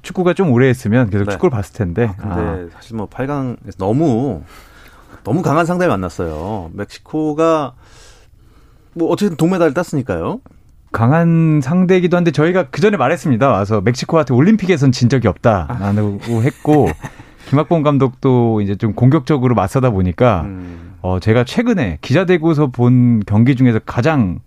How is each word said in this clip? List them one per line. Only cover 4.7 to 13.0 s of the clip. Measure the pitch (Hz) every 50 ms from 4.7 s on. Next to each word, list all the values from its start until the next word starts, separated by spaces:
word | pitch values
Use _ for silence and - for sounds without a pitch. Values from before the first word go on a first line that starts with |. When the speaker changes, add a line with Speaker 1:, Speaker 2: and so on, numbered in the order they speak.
| - - - - - - - - - - -
Speaker 2:
너무 | 98 110 185
강한 | 165 156 151 160 175
상대를 | 160 180 180 180 165
만났어요. | 117 95 92 87 - - 90 82 78 76 82 98 110 101 85 82 90
멕시코가 | 95 104 - - - - - - 156 156 151 147 151 165 165 160 156 143 123 - - - - - - - - - - - - - - - - _ - - - - - _ - _
뭐 | 170 165 156
어쨌든 | 170 - 202 202 165
동메달을 | - 160 175 190 180 170 156 131
땄으니까요. | 180 180 - - 143 127 - 95 82 82 117 180 262 _ - _ - _ _ - - _ _
Speaker 1:
강한 | - 101 113 120 151 170 170 170 165 165 165 160 156 151 131
상대이기도 | 127 170 185 185 170 190 185 175 175 175
한데 | 175 175 165
저희가 | 143 147 151 170 180 190 170 -
그 | - 143
전에 | 165 214 208
말했습니다. | 175